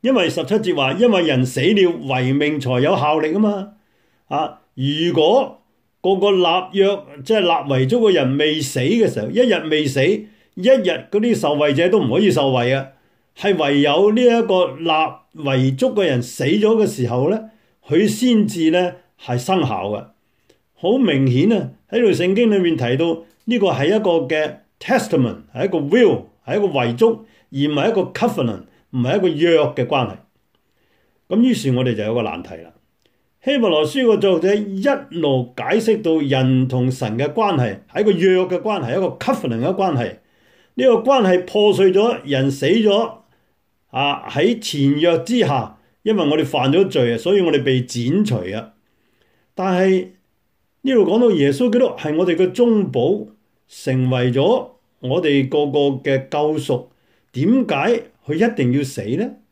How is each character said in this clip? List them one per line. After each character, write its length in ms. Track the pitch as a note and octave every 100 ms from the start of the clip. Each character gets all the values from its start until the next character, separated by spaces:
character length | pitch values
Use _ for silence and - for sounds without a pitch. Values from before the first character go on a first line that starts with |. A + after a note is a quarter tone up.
因 120 | A#3
為 160 | B3+ E3+
十 140 | D3+ C#3+
七 100 | G#3
節 200 | F3+ D3+
話， 180 | C3+
因 180 | D#3+ A#3+
為 120 | G3+ E3
人 180 | C3 B2+
死 140 | C3+
了， 80 | D3
遺 680 | G#3+ F#3 E3+ C3 B2+ B2+ C#3
命 240 | D3 D3+
才 120 | B2 B2+
有 160 | C#3+ F#3+
效 240 | D3 D#3
力 140 | D#3
啊 60 | F3+
嘛。 340 | G#3+ G3+ G3+ - _ _ _ _ _
啊， 340 | C#3+ D3 - _ -
如 360 | C3+ D3+ E3+
果 480 | D3+ D#3 A#3+ - - _ _ _ _
個 140 | F3+ F#3+
個 120 | G3+
立 140 | F#3+ F3 F3 F#3
約， 260 | G3 G3 G3 - C#3+ C3+
即 80 |
係 60 | A3
立 80 | F3+
遺 420 | E3 C#3+ C3+ C3
囑 80 | A#3+
嘅 160 | A3
人 240 | F3 C3 C3+
未 240 | D3+ D#3
死 180 | C3+ -
嘅 320 | B2+ A3+ G3
時 80 | A2+
候， 80 | G#2
一 120 | G3+
日 280 | B3+ F3+ D#3+
未 180 | D#3 D3
死， 180 | C3+ C#3+
一 580 | G#3+ - _ _ -
日 260 | F#3+ C4 F3+ D#3+ -
嗰 80 | G3+
啲 160 | A#3 A3
受 200 | D3+ D3
惠 160 | D3
者 160 | C#3 F3
都 100 | G#3
唔 140 | C3
可 60 | C3+
以 100 | G#3
受 240 | C#3 C3+
惠 180 | B2+ B2
啊。 160 | C3+ C3+ _ _ _ _ -
係 220 | G3+ F3+
唯 240 | D3 C#3+
有 300 | C#3+ D3 G3+
呢 100 | G#3+
一 200 | B3 A#3
個 240 | A3 F#3 F3
立 220 | C3+ E3
遺 880 | D#3 D#3 - _ D#3 C#3 C3+ C3 C3+
囑 160 | B3+ G#3
嘅 100 | F#3
人 160 | B2+
死 220 | A#2 -
咗 320 | C3+ G3+ G#3+ A3
嘅 100 | G#3
時 220 | - A#2+
候 220 | A#2+ C#3+
呢， 180 | G#3+ A3 _ _ _ _
佢 220 | D3+ G#3
先 380 | G#3+ B3 A3+ G3
至 240 | E3+ D#3+
呢 240 | F3 F3+ F3+ _ _
係 160 | - B2
生 280 | B2+ F#3+ C#3
效 240 | G2+ F#2+
嘅。 160 | G#2 - _ _ _ _ _ _ _
好 220 | F3 B3+
明 280 | A#3 C#3 C3+
顯 240 | B2 F#3
啊， 200 | G#3+ C3+ - _
喺 120 | G#3+
度 100 | A3+
聖 240 | D#3 F3+ G3
經 160 | A#3+
裏 80 | G3+
面 180 | F3 D3+
提 180 | A#2+ C3+
到 280 | E3+ E3 - _ -
呢 140 | A#3+
個 80 | F#3+
係 180 | C3 C#3+
一 120 | G#3
個 120 | G3+ E3 C3+
嘅 300 | D#3 D3+ - _ _
testament， 580 | - B3 - D#3+ B2 - - B2
係 100 | F#3
一 20 |
個 80 | F3
will， 420 | C#3+ G#3 A3 A#2 - _ -
係 120 | F3+
一 20 |
個 80 | G3+
遺 280 | C#3+ A#2+ A#2
囑， 100 | A3+ A3 - _ _
而 60 | C3+
唔 160 | C#3+
係 160 | D3 F3
一 40 |
個 80 | G3+ F3+
covenant， 480 | - A#3 A3 A#2+ G2 - _ _
唔 60 | C3
係 180 | B2 F#3+
一 20 |
個 60 | F#3
約 320 | D3 E3+ E3
嘅 280 | C#3 C3+ B2
關 200 | C#3+ A#2
係。 80 | F#2+ _ _ _ _ _ _ _ _ _ _ _
咁 120 | G3
於 120 | B3+
是 200 | A3+ C#3
我 100 | B2
哋 120 | B2+ G#2+
就 80 |
有 100 | G#2
個 80 | A#2
難 220 | G#2+ E2
題 120 | - E2
啦。 140 | E2+ _ _ _ _ _ _ _
希 160 | - C#4+
伯 120 | A3+
來 80 | D#3 D3+
書 200 | C#4 B3
個 120 | G#3
作 220 | G3+ E3+
者 140 | F#3
一 320 | G#3 G#3 F#3+ A#3+ C#4 -
路 420 | E3+ D3+ C3 B2 -
解 240 | A2 G#3
釋 220 | A3 A3
到 160 | F#3+ D#3+
人 500 | C#3+ C3+ C3 C3 B2+
同 240 | B2+ B2+
神 260 | B2+ A#2 A2+
嘅 140 | D3
關 260 | D3 G#3+ D#3+
係， 200 | A#2+ F#2+ _
係 120 | -
一 20 |
個 80 | G#3
約 280 | F3+ F#3 F#3 F3+
嘅 140 | F3
關 220 | G#3+ G3+
係， 140 | A#2+ D3+
一 20 |
個 80 | F#3 -
covenant 440 | - C4 D3+ A2+
嘅 120 | C#3
關 220 | F#3+ F#3+ C#3+
係。 220 | A2 - _ _ _ _ _
呢 100 | - B3+
個 80 | A3+
關 280 | A3+ C#4 G3
係 200 | F3+ F3+
破 260 | G#3 G#3
碎 220 | F#3+ F#3+
咗， 240 | F#3 A3 A#3+ C#3
人 260 | C3+ C3+
死 140 | C3+ C#3
咗， 460 | A3 G#3+ G3+ - - _ _ _ _ _ _ _
啊， 360 | B2 C#3+ - -
喺 300 | C3+ F#3 A3+
前 400 | - D3 C#3 D3
約 200 | E3 E3
之 200 | E3 B3
下， 380 | E3+ C3+ A2 - _ _
因 120 | G#3 G#3+
為 140 | D#3
我 80 | D#3
哋 80 | C3+
犯 260 | D3+ C3+
咗 140 | C#3 B2
罪 240 | D3+ A#2+
啊， 40 | A2+
所 160 | E3+
以 80 | G3+
我 100 | F3
哋 120 | -
被 180 | C#3 B2+
剪 420 | B2+ B2 A#2+ F3 G#3
除 100 | A2+ F2+
啊。 200 | G#2 A2+ _ _ _ _ _ _ _ _ -
但 180 | F#3+ F3+ F#3+
係 180 | F#3 F#3 _ _ _ _ _ _ _
呢 120 | C4+
度 120 | B3+ F3+
講 140 | G#3+
到 100 | A#3+
耶 180 | F3+ C#3
穌 220 | C3+ B3
基 80 | A3+
督 60 | C4 -
係 180 | D3+ D#3
我 100 | F3+
哋 80 | E3
嘅 160 | F#3
中 400 | F#3 A#3+ A3 E3+
保， 340 | B2+ C3 G#3 G#3+ _ _ _ _
成 400 | - - C3 B2+
為 240 | B2+ B2+
咗 340 | B2+ D3+ B3 - _ _ _
我 220 | B2+ D#3
哋 260 | D#3+ C#3 C3+
個 180 | D3 D3
個 120 | D3 C#3+ C3+
嘅 260 | D3 C3+ C3+
救 300 | D3 D3+ D#3
贖， 260 | C3 B2 - _ _ _ _
點 340 | - D#3+ C4 A#3+
解 380 | C#3+ E3 A#3+ - _ -
佢 80 |
一 220 | D#3 A3+ A3+
定 180 | B2+
要 100 | C3
死 180 | C#3 - G#2 C#3
呢？ 160 | B3 - _